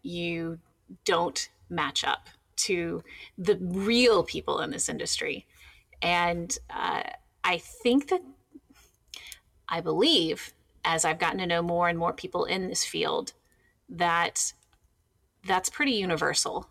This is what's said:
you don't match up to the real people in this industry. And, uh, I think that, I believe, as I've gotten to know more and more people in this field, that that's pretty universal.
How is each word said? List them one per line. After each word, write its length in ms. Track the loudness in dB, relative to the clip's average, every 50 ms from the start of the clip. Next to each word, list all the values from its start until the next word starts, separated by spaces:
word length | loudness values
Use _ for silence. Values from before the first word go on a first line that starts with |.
you 560 | _ -8 -6 -4 -4 -4 -4 -4 -4 -6 -8 -10 _ _ _ _ _ _ -20 -2 _
don't 440 | 2 2 2 2 0 -2 -6 -8 -8 _ _ -14 -8
match 320 | -4 -2 -2 -2 -2 -2
up 260 | 0 0 -2 -2 -4 -20 -20 _ _ _ _
to 480 | -4 0 0 0 0 0 -4 -4 -6 -8 -12 -20 -20 -20 -18 _ -4
the 180 | 2 2 2 2
real 640 | 0 -4 -2 -2 2 4 4 6 6 6 6 4 2
people 340 | 0 -4 -6 -4 -2 -2 -2
in 120 | -2 -4
this 160 | -4 -4 -4 -4
industry. 580 | -4 -6 -2 -4 -2 -2 -2 -4 -6 -6 -10 _ _ -20 -20 -20 -20 -20 _ _ -10 -4
And, 560 | 0 0 2 2 2 0 0 -2 -4 -6 -8 -8 -8 -12
uh, 360 | -8 -4 -4 -2 -2 -4 -4 -6 -10 -14 _ _ _ _ -2
I 140 | 0 0 -2
think 500 | -4 -14 -20 0 4 6 6 6 4 4
that, 140 | 0 0 0 -6 -20 _ _ _ _ -20 _ _ -20 -20 -20 _ _ _ _ _ -18 -18 -16 -18 -18 -20 _ _ _ _ _ -6
I 120 | -6 -4
believe, 720 | -2 0 2 4 4 6 6 4 2 2 -2 -6 -8 -14 _ _ _ _ _ _ 0
as 200 | 0 2 2 2
I've 140 | 0 2 2
gotten 180 | 0 0 0 0
to 80 | 0
know 160 | 0 2 2
more 260 | 2 2 2 2 4 2
and 80 | 2 2
more 140 | 0 0
people 320 | -2 -4 -10 -6 -2 -2 0
in 240 | 0 0 -2 -2 -2
this 160 | -2 -2 -4
field, 480 | -2 -2 0 0 0 0 0 -2 -6 -12 _ _ _ _ _ _ _ _ _ _ -16
that 640 | -2 0 2 2 4 2 2 0 0 -2 -4 -4 -6 _ _ _ _ _ _ _ _ _ _ _ _ _ _ _ _ _ -4
that's 220 | 0 0 0 0 -2
pretty 220 | -2 0 0 2
universal. 760 | 2 0 2 0 0 0 0 0 0 0 -2 -2 -4 -6 -8 _